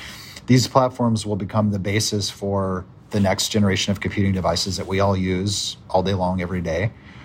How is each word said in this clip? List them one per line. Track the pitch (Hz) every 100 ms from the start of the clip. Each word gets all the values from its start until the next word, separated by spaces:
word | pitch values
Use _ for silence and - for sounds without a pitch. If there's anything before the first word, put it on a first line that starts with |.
| - - - - -
These | 123 110
platforms | 135 127 - 120 110 104
will | 101
become | 98 110 107
the | 101
basis | 92 104 107 104 98
for | - 101 98 95 92 90 - -
the | 107
next | 98 98 -
generation | 110 104 95 -
of | 98
computing | - 101 98
devices | 92 87 - 101 85
that | 90
we | 95
all | 98 98
use | 92 92 101 101 - - -
all | 92
day | 92
long, | 98 90 92
every | 87 92
day. | 85 80 110 - - -